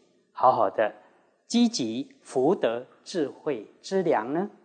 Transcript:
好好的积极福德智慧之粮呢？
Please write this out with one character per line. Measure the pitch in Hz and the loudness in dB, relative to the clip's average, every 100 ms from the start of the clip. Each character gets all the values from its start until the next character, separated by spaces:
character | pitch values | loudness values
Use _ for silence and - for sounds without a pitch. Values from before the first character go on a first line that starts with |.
| _ _ _ | _ _ _
好 | - 123 | 2 4
好 | 120 98 | 4 2
的 | - 107 - - _ _ _ - | 0 -2 -4 -20 _ _ _ -2
积 | 233 240 | 2 2
极 | 233 117 113 139 - | 0 -6 -6 -10 -14
福 | - 131 139 | -6 0 0
德 | 196 120 117 127 _ | 2 0 -2 -8 _
智 | - 185 135 | -8 -4 -4
慧 | - 156 123 95 _ | -4 -6 -6 -10 _
之 | - 190 | -4 -2
粮 | 165 117 113 | 0 0 0
呢？ | 156 202 - | -4 -4 -8